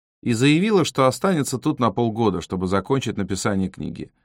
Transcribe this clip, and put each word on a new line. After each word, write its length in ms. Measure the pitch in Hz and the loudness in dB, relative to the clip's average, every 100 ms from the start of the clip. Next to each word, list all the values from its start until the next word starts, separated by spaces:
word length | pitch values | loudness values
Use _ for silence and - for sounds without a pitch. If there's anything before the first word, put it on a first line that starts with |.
| _ _ | _ _
и 120 | - | -2
заявила, 500 | 113 139 151 214 202 | 2 4 4 4 2
что 240 | 135 - 131 | 2 2 2
останется 500 | - 196 175 131 123 | 2 0 0 -2 -2
тут 220 | 156 143 | -4 0
на 100 | 117 | -2
полгода, 500 | 98 117 107 110 87 | 0 -2 2 0 0
чтобы 280 | - 92 92 | -4 -4 0
закончить 480 | 98 - 135 120 101 | -2 0 -2 -2 -4
написание 520 | 92 95 113 98 95 | -4 -2 -2 -2 -2
книги. 440 | - 76 - - _ | -4 -10 -10 -16 _